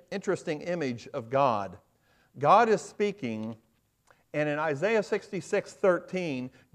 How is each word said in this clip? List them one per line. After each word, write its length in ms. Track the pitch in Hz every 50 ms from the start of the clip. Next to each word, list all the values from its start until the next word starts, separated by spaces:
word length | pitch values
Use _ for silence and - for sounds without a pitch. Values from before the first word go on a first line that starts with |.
| _ _
interesting 500 | 185 202 - 202 175 - - 180 151 147
image 460 | - 175 180 175 147 131 120 117 -
of 240 | - - 117 113 117
God. 480 | 131 135 143 131 113 101 98 92 90 - _ _ _ _ _ _ _ _ _ _ _
God 320 | 127 135 147 185 214 240 220
is 120 | 208 175
speaking, 760 | - - - - 208 208 190 - - 117 110 110 110 113 113 - _ _ _ _ _ _ _ _ _ _ _ _ _ _ -
and 140 | 147 151
in 120 | 151 147 151
Isaiah 420 | 156 160 143 135 170 208 226 214
sixty-six 720 | 190 - 220 196 - - - 175 - - 208 196 - - -
thirteen, 800 | - - 190 175 165 180 - 185 185 180 160 135 127 127 127 - - _ _